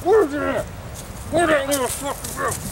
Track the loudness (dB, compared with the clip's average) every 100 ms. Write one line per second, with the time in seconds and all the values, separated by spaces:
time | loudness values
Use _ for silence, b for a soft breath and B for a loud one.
0 | 6 6 6 0 -2 -2 -4 -8 -12 -12
1 | -12 -12 -2 2 4 2 2 0 0 -2
2 | -6 -6 -8 -4 -4 -4 -8